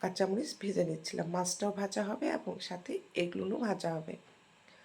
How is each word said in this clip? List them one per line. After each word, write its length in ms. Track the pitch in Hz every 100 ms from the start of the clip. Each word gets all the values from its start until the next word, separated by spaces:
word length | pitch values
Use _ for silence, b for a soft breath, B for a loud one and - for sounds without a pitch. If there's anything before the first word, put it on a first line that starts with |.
কাঁচামরিচ 540 | 190 185 190 196 302 -
ভেজে 240 | 196 185
নিচ্ছিলাম। 460 | 170 160 - - 165
মাছটাও 420 | 175 180 - 202
ভাজা 320 | 196 196 202
হবে 240 | 202 233 294
এবং 320 | - - 180
সাথে 400 | - 180 - 370 - -
এগুলোও 440 | 175 190 190 208
ভাজা 340 | 226 185 170
হবে। 220 | 160 160 - - - - - - b